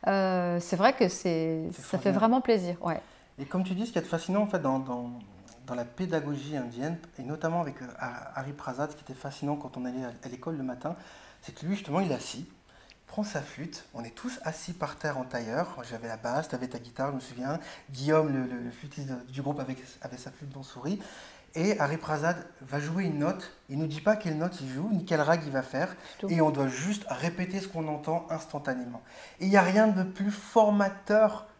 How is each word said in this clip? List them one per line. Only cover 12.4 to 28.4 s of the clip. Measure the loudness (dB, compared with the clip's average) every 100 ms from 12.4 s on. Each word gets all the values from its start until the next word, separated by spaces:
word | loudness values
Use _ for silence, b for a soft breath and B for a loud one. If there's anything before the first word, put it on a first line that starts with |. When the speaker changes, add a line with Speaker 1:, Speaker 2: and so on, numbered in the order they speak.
| -10 -14 _ b b b _
Speaker 2:
prend | -6
sa | -4 -4
flûte, | -6 -10 -10 -10 -14
on | -12
est | -12 -10
tous | -10 -6
assis | -8 -8 -10
par | -6 -6 -4
terre | -4 -4
en |
tailleur. | -4 -6 -2 -2 -2 -4 -10
J'avais | -8 -8
la | -6
basse, | -2 -2 -2
t'avais | -4 -6
ta | -8
guitare, | -12 -4 -2
je | -2
me |
souviens. | -8 -8 -4 -4 B B B
Guillaume, | -4 4 6 6
le, | 2
le, | 0 -4
le | -8
flûtiste | -10 -14 -10 -8
de, | -8 -8
du | -6
groupe, | -4 -4
avec, | -4 -8 -10 -14
avait | -12 -10
sa | -12
flûte | -12 -14
dans | -12
souris. | -14 -8 -4 -4 B B B B B 0
Et | 2 4
Hari | 4 2
Prasad | 0 2 2 0 -4 -16
va | -6 -4
jouer | -2 0 0
une | 2
note, | 2 0 -6 -16 -6
il | -2
nous | -2
dit | 0
pas | 2 4
quelle | 2 0
note | -2 -2
il | -6
joue, | -4 0
ni | 0 2
quel | 4
rag | 6 4 4
il |
va | -2
faire, | 0 -2 -2 -4 B B
Speaker 1:
Du | 0
tout. |
Speaker 2:
et | 6
on | 6
doit | 6 0
juste | 0 -2 -2 -4
répéter | -2 -2 -2 -4 -4
ce | -4
qu'on | -4 -4
entend | -4 0 -2 -2
instantanément. | -6